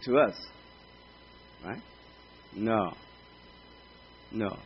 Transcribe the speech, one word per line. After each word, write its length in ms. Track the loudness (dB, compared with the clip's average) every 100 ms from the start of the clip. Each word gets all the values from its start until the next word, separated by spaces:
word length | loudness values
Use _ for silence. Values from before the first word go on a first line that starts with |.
to 140 | 2 4
us. 180 | 4 2 -16 -20 -20 -20 -20 -20 -20 -20 -20 -20 -20 -14 -10
Right? 160 | -10 -12 -20 -20 -20 -20 -20 -14 -4
No. 380 | 2 2 2 -4 -18 -20 -20 -20 -20 -20 -20 -20 -20 -20 -20 -20 -10
No. 260 | -4 -4 -4